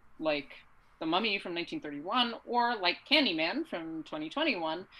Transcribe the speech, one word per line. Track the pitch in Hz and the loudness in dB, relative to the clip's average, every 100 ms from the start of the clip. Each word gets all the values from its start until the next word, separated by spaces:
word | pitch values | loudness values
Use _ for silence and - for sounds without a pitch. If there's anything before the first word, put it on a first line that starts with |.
| - - | -18 -2
like | 156 147 143 - - - - - | 0 0 -2 -16 -20 -20 -20 -6
The | 160 | 0
Mummy | 175 220 196 | 2 2 0
from | 196 170 | -2 -4
nineteen | 165 160 | -4 -6
thirty-one | 151 143 165 247 233 226 - | -8 -8 -2 0 0 -2 -2
or | 240 240 233 | 2 2 2
like | 175 - - | 2 0 4
Candyman | 302 247 160 160 240 339 | 4 6 2 0 0 -4
from | 175 165 160 | -6 -6 -8
twenty | 151 156 156 | -8 -8 -6
twenty-one, | 277 320 196 160 160 - | -2 0 0 -2 -4 -8